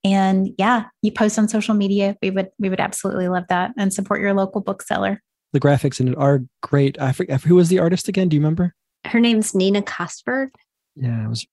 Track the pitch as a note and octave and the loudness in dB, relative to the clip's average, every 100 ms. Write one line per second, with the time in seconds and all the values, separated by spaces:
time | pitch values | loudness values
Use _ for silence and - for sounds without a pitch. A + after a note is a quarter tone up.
0 | G3 G3 F#3+ F#3+ F#3+ - G3 A#3+ G#3+ _ | 2 2 2 2 0 -2 0 0 -2 _
1 | G#3+ - G#3+ G#3+ G#3+ A3 G#3 G#3 G3 G3+ | -4 0 0 2 0 0 0 0 2 2
2 | G3 G3 G3 F#3+ F#3+ _ G3 F#3 - - | 0 -2 -4 -2 -6 _ -4 -2 -4 -4
3 | G3 G3 F3+ F3+ F3+ F3+ F3+ A#3+ G3 F#3+ | -6 -4 -2 -2 -2 -2 -2 -2 -4 -2
4 | F#3+ G3+ G3+ G3 F#3+ G3+ G3 G3 - G2 | -4 -2 0 0 0 -4 -6 -8 -4 -2
5 | G2 G2+ _ _ _ C#3 C#3+ C#3+ C#3+ - | -2 -4 _ _ _ 2 4 4 0 0
6 | B2+ B2 C#3 C#3+ B2+ _ - C#3+ C#3 - | -2 2 2 2 -2 _ -2 2 2 0
7 | C3+ C3+ F#3 C#3 D3+ F3+ E3+ F#3 E3+ F3+ | -4 -2 -2 -2 4 4 6 4 2 0
8 | - F#3+ F#3 D3+ D3+ E3 F3+ _ _ _ | -2 -2 0 2 0 0 -2 _ _ _
9 | - A#3 A#3 A3 G#3+ F#3+ F#3 G3+ G3+ - | -4 2 2 2 0 0 2 0 -2 -8
10 | F3 - - B3+ C4+ _ _ _ _ - | -10 -10 -6 -4 -6 _ _ _ _ -6
11 | B2 A#2 A2 A#2 - | -4 -4 -4 -8 -10